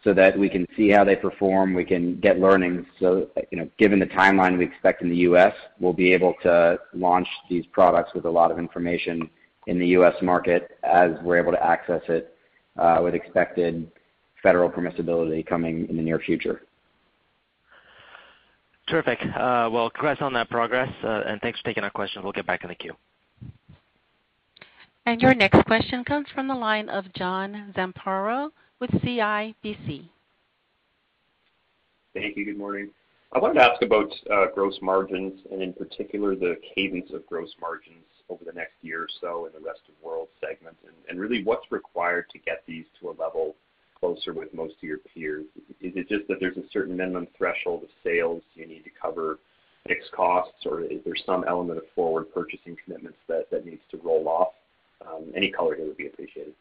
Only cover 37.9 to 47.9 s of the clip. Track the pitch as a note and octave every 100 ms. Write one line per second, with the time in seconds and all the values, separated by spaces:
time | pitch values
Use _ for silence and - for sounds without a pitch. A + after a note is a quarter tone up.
37.9 | E2 E2 _ _ F2 E2 E2+ D#2+ _ D#2+
38.9 | E2 E2+ - F2 E2+ E2 D#2 D#2 E2 _
39.9 | D#2 E2 E2 D#2+ _ - - E2 E2 _
40.9 | E2 D#2+ F2+ G#2+ A#2+ G2 A#2 - G#2+ -
41.9 | F2 F2 F2 - - - E2 - E2 D#2+
42.9 | _ F2+ D#2+ E2 E2 D#2 D#2+ _ _ _
43.9 | _ F2+ E2 F#2 D#2+ D#2+ D#2 D#2+ D#2 D#2+
44.9 | D2+ _ - D#2 D2+ D#2 - _ - F#2+
45.9 | F#2 F2+ G#2 - F#2+ F#2 F2+ - G#2+ F#2+
46.9 | F2+ F#2 F2+ F2 _ F#2 E2+ - E2+ E2